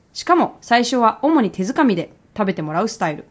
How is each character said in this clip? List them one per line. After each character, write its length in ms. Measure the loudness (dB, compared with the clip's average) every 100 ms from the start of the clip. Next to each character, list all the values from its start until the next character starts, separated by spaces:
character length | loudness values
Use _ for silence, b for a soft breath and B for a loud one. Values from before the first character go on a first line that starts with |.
| _
し 120 | -6
か 120 | 2 2
も 220 | 2 -4
最 240 | 0 2
初 120 | 2 2
は 240 | 2 2
主 180 | 2 2
に 100 | 2
手 120 | -2
づ 100 | -4
か 120 | 2
み 120 | 2 2
で 160 | -4 _ _ -4
食 120 | -4
べ 60 |
て 80 | -4
も 100 | -4
ら 100 | -4
う 60 | -4
ス 100 | -4
タ 120 | -6
イ 60 | -6
ル。 100 | -14